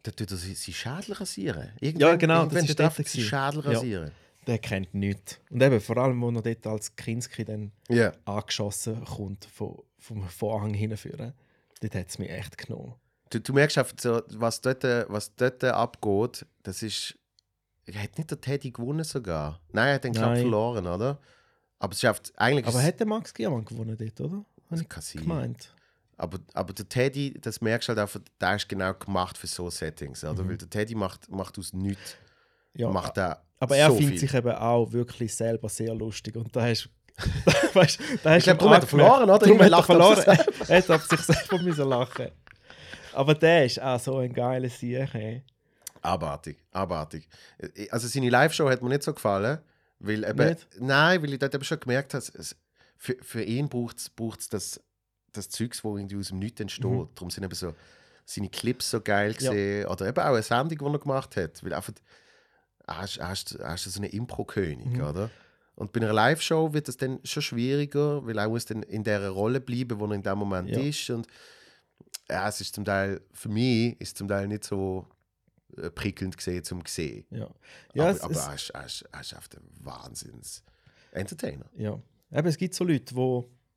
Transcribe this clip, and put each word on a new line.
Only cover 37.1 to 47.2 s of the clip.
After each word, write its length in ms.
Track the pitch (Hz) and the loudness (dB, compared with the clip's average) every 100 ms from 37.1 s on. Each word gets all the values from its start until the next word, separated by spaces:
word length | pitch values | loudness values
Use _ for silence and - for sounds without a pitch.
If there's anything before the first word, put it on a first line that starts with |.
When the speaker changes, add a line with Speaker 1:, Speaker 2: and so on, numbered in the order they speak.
| - | -6
Speaker 2:
<laughs> 560 | - - - 571 320 | -4 2 4 6 6
weißt, 260 | 190 156 - 285 262 | 8 6 4 -4 0
da 80 | 156 | 6
hast 60 | 170 | 8
Speaker 1:
Ich 40 | 180 | 8
glaub, 120 | 175 | 8
Speaker 2:
du 60 | 208 | 10
Speaker 1:
darum 80 | |
hat 100 | 208 | 10
er 0 | |
Speaker 2:
angemerkt, 60 | - | 8
Speaker 1:
verloren, 340 | 143 180 269 214 | 8 10 10 8
oder? 100 | - | 10
Speaker 2:
darum 200 | 202 214 | 12 12
Speaker 1:
Irgendwer 60 | 190 | 12
Speaker 2:
hat 40 | |
er 0 | |
Speaker 1:
lacht 100 | 170 | 10
auf 60 | 180 | 10
Speaker 2:
verloren. 300 | 170 185 214 | 10 10 10
Speaker 1:
sich 380 | - 160 - - | 8 8 6 -2
selber. 100 | - | 4
Speaker 2:
<laughs> 40 | |
Er 80 | 175 | 6
hat 120 | 185 | 6
auf 160 | 160 - | 2 2
sich 140 | 156 | 0
selber 440 | - 156 - 185 | 2 0 2 -2
müssen 260 | 180 151 135 | 0 0 0
lachen. 380 | 123 127 - 123 - - - - - - - - | 0 -2 -6 -10 -12 -20 -20 -20 -20 -20 -18 -6
Aber 220 | - 139 151 | 0 4 6
der 300 | 165 170 127 | 8 8 6
ist 140 | - | 2
auch 180 | 131 123 | -2 -2
so 180 | - 131 | 0 -2
ein 160 | 127 | -2
geiler 360 | 123 123 127 127 | -2 -2 -2 -4
Sieg, 440 | - 123 123 139 | -6 -6 -4 -4
ey. 300 | 113 110 120 - _ _ _ - - | -6 -8 -10 -14 _ _ _ -20 -8
Speaker 1:
Abartig, 560 | 85 87 80 71 76 - _ | -4 -2 -4 -8 -12 -16 _
abartig. 560 | 92 92 80 78 80 | -6 -4 -4 -6 -12